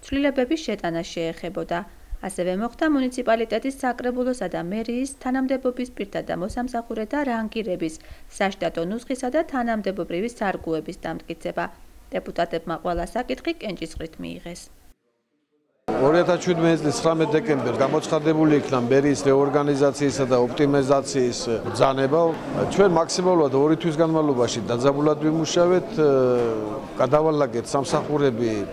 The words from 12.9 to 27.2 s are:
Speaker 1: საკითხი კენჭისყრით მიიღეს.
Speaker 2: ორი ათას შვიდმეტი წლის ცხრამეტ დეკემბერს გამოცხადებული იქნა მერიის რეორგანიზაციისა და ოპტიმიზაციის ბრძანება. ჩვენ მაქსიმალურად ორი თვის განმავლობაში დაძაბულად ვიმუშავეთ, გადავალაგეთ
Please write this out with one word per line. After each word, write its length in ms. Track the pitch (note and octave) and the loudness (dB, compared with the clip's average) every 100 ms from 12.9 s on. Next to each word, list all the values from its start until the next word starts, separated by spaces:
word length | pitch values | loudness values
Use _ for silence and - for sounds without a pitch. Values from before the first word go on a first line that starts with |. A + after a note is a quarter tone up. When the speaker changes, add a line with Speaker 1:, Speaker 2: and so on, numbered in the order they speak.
| E3+ E3 | -4 -4
Speaker 1:
საკითხი 400 | A3 B3+ - - E4 | -6 -6 -6 -6 -6
კენჭისყრით 560 | A3 E3+ D#3+ - D#3+ - | -8 -8 -10 -10 -12 -12
მიიღეს. 380 | E2 F3 F3 F3 - - - _ _ _ _ _ _ _ _ _ - | -12 -12 -12 -14 -16 -20 -20 _ _ _ _ _ _ _ _ _ -6
Speaker 2:
ორი 300 | - C3+ E3 | 2 4 4
ათას 160 | E3 C3 | 4 0
შვიდმეტი 340 | - E3+ E3 E3 | 0 2 2 2
წლის 160 | D3+ - | 0 0
ცხრამეტ 300 | E3 D#3+ D#3 D3+ | 0 2 2 2
დეკემბერს 440 | D#3 C#3+ B2 A#2 | 2 0 0 0
გამოცხადებული 680 | C3+ D3+ D3+ D#3 D3+ D#3 D#3 D3 | 2 0 0 0 2 4 6 4
იქნა 160 | - C3 A#2+ | 4 0 4
მერიის 340 | C3+ C#3+ C3+ C#3 | 4 4 2 4
რეორგანიზაციისა 1000 | C3+ C#3+ C#3+ C#3+ C#3+ C#3+ C3+ C#3+ B2+ C3 | 4 4 2 2 4 2 2 0 0 2
და 60 | B2+ B2 | 2 2
ოპტიმიზაციის 920 | B2 C#3+ C#3+ C3 C#3 C3 C#3 B2 A#2 - A2+ - | 2 2 4 4 2 2 0 0 0 -2 -2 -2
ბრძანება. 540 | G2+ C3+ C3 C3+ D#3 E3+ D3+ - B2 G2+ | 2 2 4 2 4 2 0 -6 -4 -2
ჩვენ 200 | - G3 E3 | 4 6 6
მაქსიმალურად 540 | E3 - F3+ F3+ D3 C3+ | 2 0 2 4 4 4
ორი 160 | D3 D#3+ | 4 2
თვის 120 | E3+ D3+ | 0 2
განმავლობაში 600 | E3 D#3+ D3+ B2+ A#2 A#2+ | 2 2 2 2 2 0
დაძაბულად 560 | F#2+ A#2+ C3+ C#3 D3+ D3+ | -2 2 2 2 2 2
ვიმუშავეთ, 680 | D#3 D#3+ D#3 - F3 F3+ F3 A#2 D3+ C3+ B2+ B2 A#2 A2 G#2+ G#2+ - - | 0 0 0 2 4 4 0 0 4 4 4 2 2 -2 -4 -8 -10 -2
გადავალაგეთ 720 | B2+ D3 | 2 4